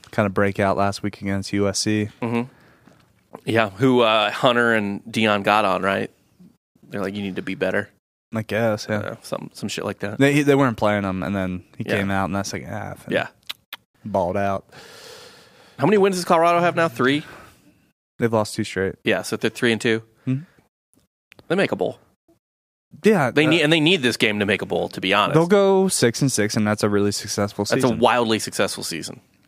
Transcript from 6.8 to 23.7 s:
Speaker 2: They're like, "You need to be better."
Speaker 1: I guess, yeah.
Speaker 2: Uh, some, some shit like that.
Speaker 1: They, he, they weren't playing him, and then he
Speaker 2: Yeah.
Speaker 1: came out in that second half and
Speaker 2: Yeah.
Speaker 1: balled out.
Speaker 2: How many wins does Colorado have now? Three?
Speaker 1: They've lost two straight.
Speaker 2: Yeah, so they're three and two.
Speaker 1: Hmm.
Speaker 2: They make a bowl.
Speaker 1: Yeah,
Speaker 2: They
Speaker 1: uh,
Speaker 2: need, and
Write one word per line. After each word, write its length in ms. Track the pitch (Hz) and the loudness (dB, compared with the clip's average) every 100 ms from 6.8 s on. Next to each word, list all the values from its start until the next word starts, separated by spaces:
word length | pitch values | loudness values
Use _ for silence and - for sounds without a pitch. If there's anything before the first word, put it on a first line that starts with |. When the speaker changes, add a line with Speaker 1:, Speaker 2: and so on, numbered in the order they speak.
| - | -12
Speaker 2:
They're 140 | 101 | -8
like, 140 | 98 101 | -6 -4
"You 80 | |
need 140 | 98 92 | -6 -6
to 40 | |
be 140 | 95 85 | -8 -4
better." 340 | 92 101 107 _ _ _ _ 113 | -2 -2 -6 _ _ _ _ -8
Speaker 1:
I 80 | |
guess, 420 | 107 104 113 107 - | -4 -2 0 -2 -4
yeah. 100 | 107 | -6
Speaker 2:
Uh, 180 | - - | -6 -10
some, 260 | - - - | -10 -10 -10
some 160 | - 104 | -10 -8
shit 160 | - 101 | -6 -8
like 140 | 101 | -8
that. 200 | 101 110 | -8 0
Speaker 1:
They, 140 | 139 | 2
he, 80 | 143 | 4
they 100 | 143 139 | 4 4
weren't 220 | 131 110 | 2 0
playing 260 | 107 104 | 0 0
him, 200 | 98 92 | -2 -4
and 120 | 78 101 | -4 -4
then 280 | 92 92 - - | -4 -6 -10 -10
he 60 | 107 | -4
Speaker 2:
Yeah. 100 | 104 | -2
Speaker 1:
came 140 | 98 | 0
out 140 | 98 95 | -2 -2
in 80 | |
that 120 | 98 95 | -4 -6
second 220 | 95 - | -10 -10
half 380 | 104 98 98 - | -10 -10 -14 -4
and 80 | |
Speaker 2:
Yeah. 140 | 92 - - - - _ - _ _ 110 | -4 -4 -10 -18 -18 _ -20 _ _ -4
Speaker 1:
balled 320 | 98 87 98 | -2 0 -2
out. 280 | 98 98 - - - - - - - - - _ - - | -2 -4 -8 -20 -20 -20 -20 -20 -20 -20 -20 _ -20 -2
Speaker 2:
How 60 | 151 | 2
many 100 | 208 | 4
wins 180 | 196 180 | 2 0
does 100 | 175 | 2
Colorado 340 | 165 170 175 | 4 4 4
have 160 | 170 170 | 2 0
now? 120 | 165 | -2
Three? 360 | - 127 147 - - - _ _ _ _ _ _ - | 0 0 0 -4 -16 -20 _ _ _ _ _ _ -4
Speaker 1:
They've 120 | 117 | 0
lost 200 | 110 104 - | 0 0 -4
two 80 | |
straight. 320 | 104 95 95 - | -4 -4 -4 -2
Speaker 2:
Yeah, 200 | 110 92 | -2 -2
so 120 | - 110 | -2 -4
they're 140 | 117 | -4
three 220 | - 120 | 0 0
and 100 | 110 | 2
two. 220 | 120 113 113 _ - | 0 -2 -4 _ -4
Speaker 1:
Hmm. 120 | 135 175 _ _ _ _ _ _ _ _ - - | -4 -6 _ _ _ _ _ _ _ _ -18 -4
Speaker 2:
They 80 | 185 | 0
make 160 | 170 | 0
a 40 | 98 | 0
bowl. 220 | 107 117 _ _ _ _ _ _ _ _ _ - | -4 -6 _ _ _ _ _ _ _ _ _ -2
Speaker 1:
Yeah, 280 | 208 196 127 | 2 4 2
Speaker 2:
They 140 | 127 151 | 2 2
Speaker 1:
uh, 20 | |
Speaker 2:
need, 120 | 170 | 4
and 100 | 147 | 4